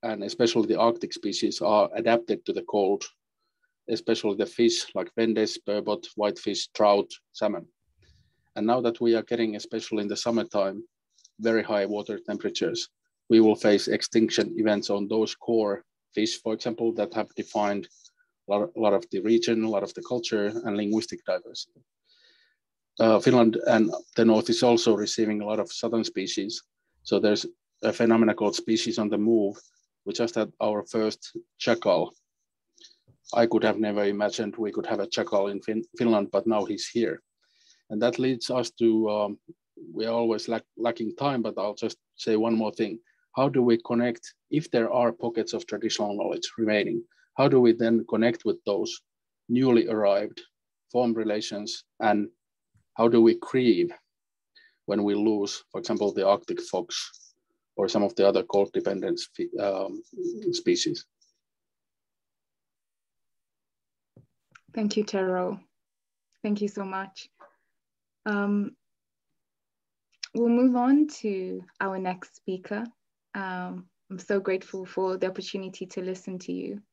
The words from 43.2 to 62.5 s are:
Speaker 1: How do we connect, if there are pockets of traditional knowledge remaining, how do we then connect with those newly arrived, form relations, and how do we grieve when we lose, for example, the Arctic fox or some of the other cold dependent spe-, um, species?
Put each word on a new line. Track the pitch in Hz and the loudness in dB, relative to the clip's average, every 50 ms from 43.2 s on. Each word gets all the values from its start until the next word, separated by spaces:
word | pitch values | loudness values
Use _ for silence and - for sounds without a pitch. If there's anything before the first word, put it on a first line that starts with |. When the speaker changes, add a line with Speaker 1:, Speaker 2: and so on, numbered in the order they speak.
| _ _ _ | _ _ _
Speaker 1:
How | - 131 143 | 0 0 2
do | 131 135 123 | 4 4 4
we | 120 117 113 - | 6 4 4 2
connect, | - 123 117 120 123 117 - - - _ _ _ _ | -2 0 0 0 0 -2 -6 -10 -20 _ _ _ _
if | - 151 156 - | -4 -4 -4 0
there | - 123 113 - - | 0 0 0 2 2
are | 127 123 120 | 2 2 2
pockets | 113 - - 120 117 113 110 - - | 0 -2 -6 -6 -4 -4 -4 -4 -6
of | 107 - | -8 -8
traditional | - 110 101 113 110 - - 107 104 101 | -8 -8 -6 -4 -4 -2 -2 -4 -4 -2
knowledge | 101 98 95 87 85 - - - - | -4 -4 -4 -4 -4 -6 -10 -4 -4
remaining, | 113 107 107 104 101 104 - 117 - _ _ _ _ _ _ - | -2 0 2 0 0 0 -4 -6 -6 _ _ _ _ _ _ 0
how | 135 139 | 2 4
do | 139 131 | 6 6
we | 123 117 113 | 6 6 6
then | 113 120 117 117 113 110 - | 4 4 2 2 2 0 0
connect | - 110 113 120 117 - - | -2 2 2 2 0 0 -2
with | 110 - - _ | -4 -4 -2 _
those | - 101 - - - - - _ _ _ _ _ _ _ _ _ _ | -2 -2 -2 -2 -4 -8 -12 _ _ _ _ _ _ _ _ _ _
newly | 117 123 131 131 120 117 107 - | 0 2 4 4 4 4 4 2
arrived, | 110 107 104 101 98 101 104 113 - - - _ _ _ _ _ _ _ _ _ | 0 0 2 2 2 2 -2 -4 -10 -14 -20 _ _ _ _ _ _ _ _ _
form | _ 123 127 117 113 | _ 0 0 2 0
relations, | 113 110 107 104 107 107 - 107 101 107 110 - - - _ _ _ | 0 0 -2 -2 -2 -4 -6 -8 -10 -10 -10 -12 -12 -14 _ _ _
and | 117 107 104 104 101 - _ _ _ _ _ _ _ _ _ _ _ _ _ - | 0 2 2 2 0 -4 _ _ _ _ _ _ _ _ _ _ _ _ _ 2
how | 117 120 | 2 6
do | 117 117 113 | 8 8 8
we | 117 117 117 | 8 6 4
grieve | - - - 127 127 120 104 87 87 85 - - _ _ _ _ _ _ _ _ _ _ _ _ _ _ _ _ _ | -2 -4 -2 2 4 4 4 4 2 -2 -2 -12 _ _ _ _ _ _ _ _ _ _ _ _ _ _ _ _ _
when | - 101 104 101 | -4 -2 0 0
we | 101 101 | 0 0
lose, | 104 107 110 107 104 101 98 - - - _ _ | 2 2 2 0 0 -2 -4 -6 -12 -14 _ _
for | 98 | -10
example, | 90 - 113 113 104 101 - | -6 -4 -2 0 0 0 0
the | 107 95 98 | 2 2 2
Arctic | 101 101 - - - - | 2 2 0 -6 -8 -8
fox | - - - 92 87 - - - - - - - - - _ _ _ _ _ _ _ _ _ | -8 -4 -4 -4 -4 -4 -8 -10 -10 -10 -14 -20 -20 -20 _ _ _ _ _ _ _ _ _
or | - 101 92 | -4 -2 0
some | - 104 101 | 0 0 0
of | 98 - | 0 0
the | - 98 98 | 2 4 4
other | 98 98 90 | 4 2 0
cold | - - 101 101 98 _ | 0 2 0 0 2 _
dependent | 98 87 92 98 95 87 95 85 87 | -4 -2 -2 -4 -2 -2 -4 -4 -4
spe-, | - - _ - 90 - - - | -6 -14 _ -8 -8 -6 -4 -4
um, | 101 101 98 95 98 - - 107 - _ - - 359 349 349 220 208 185 349 | -2 -2 -2 -2 -4 -6 -8 -12 -16 _ -12 -8 -8 -8 -8 -4 -4 -4 -4
species? | - - - - - - - - - - _ _ _ _ _ _ _ _ _ _ _ _ _ _ _ _ _ _ _ _ _ _ _ _ _ _ _ _ _ | -2 0 0 0 0 0 -4 -4 -6 -10 _ _ _ _ _ _ _ _ _ _ _ _ _ _ _ _ _ _ _ _ _ _ _ _ _ _ _ _ _